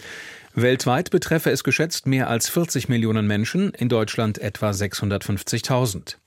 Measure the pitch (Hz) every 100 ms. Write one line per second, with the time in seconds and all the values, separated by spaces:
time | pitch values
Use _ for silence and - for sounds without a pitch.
0 | - - - - - - 123 131 127 131
1 | 180 127 - 160 156 127 - 123 160 -
2 | 135 131 123 117 - 175 170 131 - 120
3 | 113 110 104 104 113 180 196 - 120 117
4 | 110 - 110 104 104 - 107 98 101 -
5 | 104 98 - 98 - 117 - 127 127 95
6 | - -